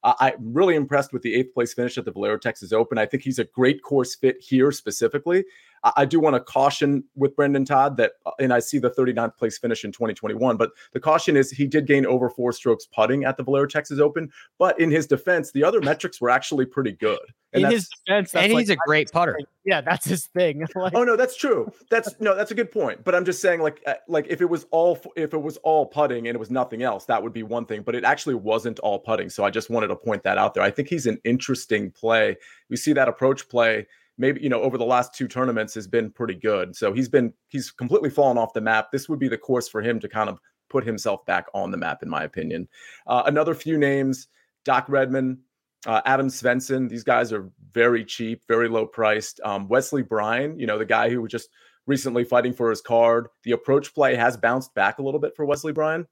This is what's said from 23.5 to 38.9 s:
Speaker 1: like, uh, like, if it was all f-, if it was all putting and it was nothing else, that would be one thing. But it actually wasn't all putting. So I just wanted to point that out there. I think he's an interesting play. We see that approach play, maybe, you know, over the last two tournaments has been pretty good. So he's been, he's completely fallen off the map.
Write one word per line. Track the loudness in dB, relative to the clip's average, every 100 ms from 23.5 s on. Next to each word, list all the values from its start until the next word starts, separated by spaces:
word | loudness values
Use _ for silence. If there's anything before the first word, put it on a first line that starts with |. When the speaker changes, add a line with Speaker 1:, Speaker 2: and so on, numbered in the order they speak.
| 2
Speaker 1:
like, | 0 -4 -6
uh, | -6 -2
like, | -2 -2
if | -2
it | 0
was | -2 -2
all | 2 2
f-, | 0 -6 -6
if | -4
it | -4
was | -6 -4
all | 0 2
putting | 0 0 0 0 -4
and | -6
it |
was | -4
nothing | -4 -4 -4
else, | -4 -4 -2
that | -2
would | -2
be | -10
one | -6 -6 -6
thing. | -8
But | -6 0
it |
actually | 0 0 0 -4
wasn't | 0 -2 -2 -4
all | -2 -2
putting. | -2 -2 -2
So | -2
I | -2
just | -2 -2
wanted | -2 -2
to | -4
point | -4 -2
that | 0 2
out | 2
there. | 2
I | 0
think | 0 -4
he's | -2 -2
an | -4
interesting | -2 -2 -2 -6 -2 -4 -4
play. | -6 0 2 2 -2 -12 -20 _
We | -6
see | 0
that | 2 2
approach | 2 0 0 -4
play, | 0 2 0 -6 _ _ -2
maybe, | -2 0
you | -2
know, | 0
over | 0 -2
the | 0
last | 2 0
two | -6 -8
tournaments | -2 -2 -2 -4
has | -8 -4
been | -2 -2
pretty | _ -8 -4
good. | -2 -2 -4 -4
So | -2
he's | -2 0
been, | 2 0 -6 _
he's | -10 -10
completely | -10 0 0 0
fallen | 2 2 4
off | 0
the | -2
map. | 0 0 0